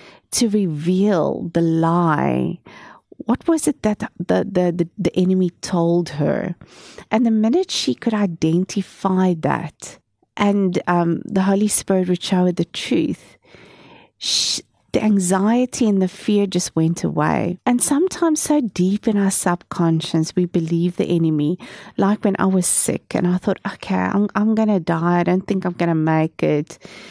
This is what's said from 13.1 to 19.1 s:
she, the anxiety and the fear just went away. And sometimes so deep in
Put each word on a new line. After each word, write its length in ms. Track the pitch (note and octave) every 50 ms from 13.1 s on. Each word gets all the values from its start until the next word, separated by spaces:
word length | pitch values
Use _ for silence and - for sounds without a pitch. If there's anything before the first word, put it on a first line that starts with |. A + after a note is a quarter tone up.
| - - - - - _ _ _ - - - - - - - - - - - _ _
she, 460 | - - - - - - - - - - _ _ _ _ _ -
the 100 | A3 A3
anxiety 840 | G#3+ G#3 G3 F3+ F3 G3 F#3 G3 G#3+ A#3 B3 B3+ B3 - - B3
and 140 | G#3+ G3+ F#3+
the 60 | F#3
fear 380 | F3+ - - - - G#3 G3+ G3+
just 300 | F#3+ F#3+ F3+ - - -
went 280 | E3 D#3+ E3 E3+ - -
away. 560 | D#3 D3+ D#3+ D3+ D#3+ D#3 - - - F3+ - -
And 160 | B3 B3 A#3+
sometimes 600 | - - C#4+ C#4+ F4+ F#4 - - F4 E4 D#4 D4
so 200 | - - D4+ D4+
deep 460 | B3 G3 - - F3+ F#3 G3+ G#3 -
in 100 | A3+